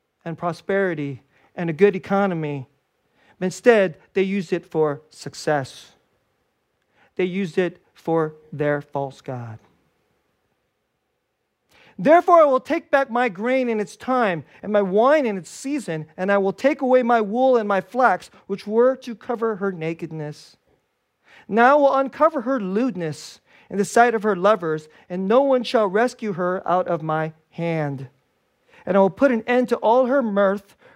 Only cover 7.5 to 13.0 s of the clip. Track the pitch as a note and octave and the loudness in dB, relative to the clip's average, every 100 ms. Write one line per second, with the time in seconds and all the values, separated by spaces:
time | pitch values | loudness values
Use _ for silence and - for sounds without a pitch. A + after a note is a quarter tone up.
7.5 | F#3+ F3 F3 _ _ - E3 D#3 D#3 _ | -2 -2 -4 _ _ -4 -2 -2 -6 _
8.5 | C#3 D3 D3 - C#3+ C#3 - - B2 A#2 | -4 -2 -2 -4 -8 -8 -10 -12 -12 -12
9.5 | A2 _ _ _ _ _ _ _ _ _ | -16 _ _ _ _ _ _ _ _ _
10.5 | _ _ _ _ _ _ _ _ _ _ | _ _ _ _ _ _ _ _ _ _
11.5 | _ _ _ _ - F#3 E4+ F4 E4+ D4+ | _ _ _ _ -4 4 6 6 6 6
12.5 | B3+ - D#4+ - C#4 | 2 -2 -6 0 -2